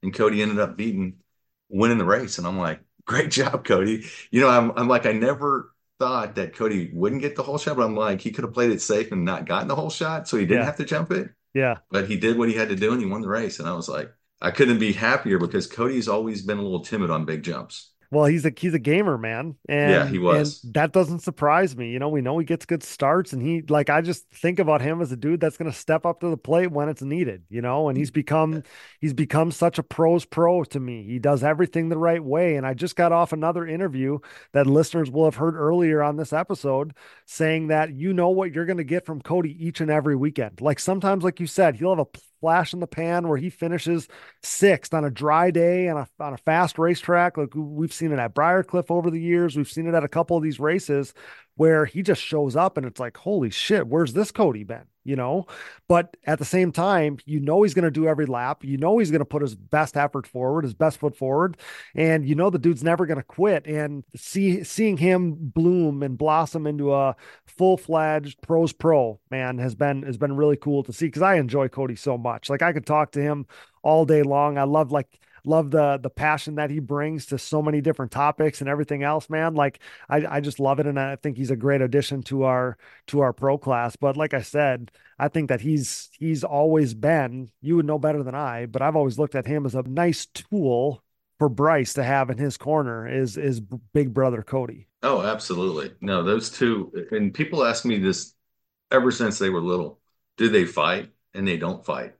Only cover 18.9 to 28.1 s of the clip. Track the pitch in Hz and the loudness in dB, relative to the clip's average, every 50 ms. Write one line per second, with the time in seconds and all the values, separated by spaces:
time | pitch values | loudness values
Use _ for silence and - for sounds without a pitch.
18.9 | 151 180 208 196 147 117 110 113 113 113 135 165 147 _ _ - 143 143 147 147 | 2 2 2 0 0 -2 -4 -6 -6 -6 -8 -8 -10 _ _ -4 0 2 4 4
19.9 | - - 143 139 135 185 - - 85 151 151 147 143 - - 120 110 - 151 160 | 4 4 4 2 -2 0 2 4 4 4 2 0 -4 -10 -16 -4 0 0 0 2
20.9 | - 190 185 147 175 170 - - 151 - 147 147 151 170 190 180 131 117 123 117 | 4 2 2 2 0 -6 -6 -8 -6 -2 2 2 4 4 2 0 -2 -6 -8 -6
21.9 | 117 127 135 147 151 147 127 123 139 165 160 - 170 165 - - 170 160 - - | -4 -4 -4 -2 -2 -2 -2 0 -2 -2 -2 -2 -4 -6 -2 -4 -4 -4 -4 -10
22.9 | - - - 139 156 180 190 - - 131 120 151 165 170 156 151 151 147 143 - | -8 -2 0 2 2 2 0 -2 -4 -6 -4 -2 -2 -4 -2 0 2 2 2 4
23.9 | 147 151 170 165 147 - - _ _ - - 170 180 180 190 151 151 147 123 143 | 2 2 2 0 -4 -6 -8 _ _ -4 -2 -2 0 2 2 2 2 2 2 0
24.9 | 160 170 170 135 127 120 110 147 165 170 165 156 - - 170 160 127 - - - | -2 -2 -2 -4 -4 -4 -2 -2 0 2 0 -2 -2 -2 -8 -8 -8 -8 -2 0
25.9 | 160 160 - 175 170 - - 175 165 135 _ - 160 170 180 180 156 147 147 151 | 0 0 2 -2 -4 -2 -2 -4 -4 -4 _ 0 2 2 2 2 0 -2 -2 -2
26.9 | 156 - 135 139 143 170 175 127 101 90 87 _ 104 117 117 123 127 143 156 151 | -4 -6 -6 -6 -2 -2 -2 -4 -4 -10 -14 _ -8 -6 -4 -2 0 0 0 0
27.9 | 135 131 147 135 | 0 0 -2 -2